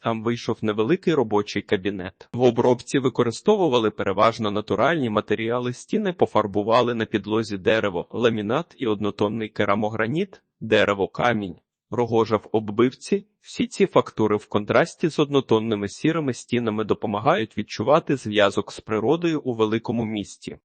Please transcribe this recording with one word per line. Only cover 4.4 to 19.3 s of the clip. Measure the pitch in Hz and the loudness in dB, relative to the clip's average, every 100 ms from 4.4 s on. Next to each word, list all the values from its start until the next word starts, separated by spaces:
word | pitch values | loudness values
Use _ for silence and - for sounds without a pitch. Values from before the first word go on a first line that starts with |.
| 107 | -2
натуральні | 101 104 101 123 170 123 | -2 -2 0 2 0 0
матеріали, | 107 - 107 113 123 123 | -2 -2 -2 -2 -2 -4
стіни | 123 - 147 202 | -8 -4 -4 -2
пофарбували | 175 117 110 104 98 104 113 120 117 | 0 0 2 0 -2 2 4 4 0
на | 110 | -2
підлозі | 110 101 107 107 101 | -2 -2 -2 -2 -2
дерево, | 92 110 101 85 - | 0 2 0 -4 -6
ламінат | 104 120 113 101 131 170 - | 0 0 0 -2 -2 -4 -6
і | 120 | -4
однотонний | 104 104 - 104 113 110 | -2 -2 -2 -2 -2 -6
керамограніт, | - 104 101 107 110 110 151 196 - _ - | -2 0 0 -2 -2 -2 -2 -4 -8 _ -10
дерево, | 113 107 101 101 92 | 0 4 4 2 -2
камінь. | - 120 110 98 82 _ _ - | 0 0 0 -4 -10 _ _ -10
Рогожа | 110 117 113 110 107 | -4 0 2 2 0
в | - | 0
оббивці. | 110 110 104 123 - - 202 202 _ | -4 -2 2 2 0 -4 -4 -4 _
Всі | - - 247 | -14 -6 -4
ці | - 190 | 0 2
фактури | - - - 107 104 | 2 0 0 0 0
в | - | -2
контрасті | 107 104 113 170 - 170 | -4 2 2 2 0 -4
з | - | 0
однотонними | 143 139 127 110 110 104 101 | 0 0 2 2 2 -4 -4
сірими | - 151 165 143 | -4 -2 -2 -4
стінами | 117 - 120 117 107 | -6 -4 -2 -2 -2
допомагають | 104 101 107 101 131 185 214 - | -2 -2 -2 -2 0 0 -2 -8
відчувати | 107 - 113 156 - 139 | -10 -4 2 2 2 -4
зв'язок | 110 104 101 98 - | -2 2 2 2 -6
з | - | -8
природою | - 107 107 170 175 | -6 -2 0 0 0